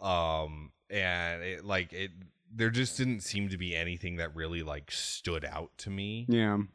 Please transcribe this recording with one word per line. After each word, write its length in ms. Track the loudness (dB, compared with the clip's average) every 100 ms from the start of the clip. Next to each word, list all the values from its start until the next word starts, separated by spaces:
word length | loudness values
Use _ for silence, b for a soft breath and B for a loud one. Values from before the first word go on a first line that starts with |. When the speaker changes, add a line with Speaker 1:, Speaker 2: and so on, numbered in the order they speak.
Speaker 1:
Um, 720 | 2 4 4 2 0 -4 -12 -16 -4
and 520 | 0 2 2 0 -2
it, 200 | -4 -6
like, 300 | 0 0 0
it, 180 | -4 -6 -8 -18 _ _
there 160 | 2 4
just 280 | 4 2 2
didn't 240 | 0 0
seem 260 | -2 -2 -2
to 100 | -2
be 160 | -2
anything 440 | 0 0 -2 -4 -4
that 180 | -4 -4
really, 280 | -4 -2
like, 280 | -4 -6 -6
stood 540 | -6 -4 -4 -4 -2 -4
out 260 | -6 -8 -10
to 120 | -6
me 360 | -4 -4 -2 4
Speaker 2:
Yeah. 300 | 6 6 4 2